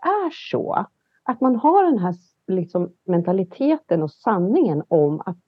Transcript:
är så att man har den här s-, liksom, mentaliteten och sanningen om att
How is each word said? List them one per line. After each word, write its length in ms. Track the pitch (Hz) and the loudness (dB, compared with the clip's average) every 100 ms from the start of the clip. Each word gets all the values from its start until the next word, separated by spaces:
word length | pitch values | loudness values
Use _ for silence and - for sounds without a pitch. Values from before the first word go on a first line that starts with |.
är 280 | 339 415 339 - - | -2 -2 -4 -8 -6
så 340 | 117 - - - _ _ _ | -6 -4 -6 -6 _ _ _
att 180 | - 233 | -8 -2
man 140 | 262 233 | 0 2
har 280 | 294 392 | 2 4
den 140 | 359 226 | 2 0
här 100 | 180 | -2
s-, 260 | 175 _ _ - | -6 _ _ -4
liksom, 460 | 185 170 180 175 - | -4 -2 -4 -4 -8
mentaliteten 1000 | - 175 175 190 180 - 277 311 - 170 | -2 0 2 -2 -2 -2 0 0 0 -2
och 80 | 151 | -2
sanningen 720 | - 233 190 185 330 226 151 - | -4 -2 0 2 2 2 -2 0
om 340 | 160 147 151 - | 2 2 0 -8
att 120 | 175 | -12